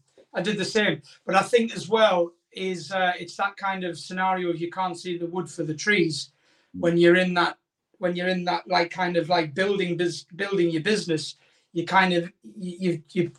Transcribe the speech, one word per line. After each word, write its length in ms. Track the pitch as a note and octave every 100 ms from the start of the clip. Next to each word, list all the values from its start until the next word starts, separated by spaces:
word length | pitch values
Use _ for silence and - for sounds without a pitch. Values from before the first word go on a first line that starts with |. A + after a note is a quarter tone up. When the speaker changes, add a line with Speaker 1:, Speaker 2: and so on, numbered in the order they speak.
| _ _ -
Speaker 1:
I 80 | G#3
did 160 | F#3 G3+
the 80 | F3+
same. 360 | A3 G3+ D#3 - - -
But 100 | F#3+
I 60 |
think 340 | F#3+ A#3+ A3+ F3+
as 120 | E3
well 440 | A3 G#3+ F3+ E3+ - _
is, 400 | F#3+ F#3+ F3+ D3
uh, 220 | F#3+ F3+ F3
it's 160 | F3 -
that 200 | G3 -
kind 260 | G3 F#3+
of 140 | F3+ D#3
scenario 520 | - F#3 F#3+ F#3 F3
of 100 | D#3+
you 100 | E3+
can't 280 | F#3 F#3 E3+
see 200 | F3+ E3+
the 100 | E3
wood 220 | F3+ D#3+
for 140 | -
the 120 | D#3 D3+
trees 560 | G#3 G3+ E3 C#3 - _ _ _ _ -
Speaker 2:
Mm. 60 |
Speaker 1:
when 160 | E3+ E3+
you're 180 | E3+ F3+
in 180 | F#3
that, 240 | F3 D#3+ - _ _ _ _
when 180 | F3+ F3
you're 120 | F3+
in 160 | F#3 F3
that, 220 | F3 -
like, 240 | F3+ E3+
kind 260 | F3+ F3+ F3
of, 100 | D#3+
like, 280 | F3 D#3 C#3
building 420 | G3 G3 F3+ E3+
bus-, 280 | F3 E3+ - F3
building 340 | G3 F#3+ E3+
your 140 | D#3+
business. 520 | F3 G#3 E3+ D#3 - - _ _ _
You 120 | E3+ E3
kind 280 | F#3 F#3
of, 180 | F3 E3+ - - -
you, 180 | F3+ F3
you, 240 | F#3 D#3 -
you, 200 | F#3 D3+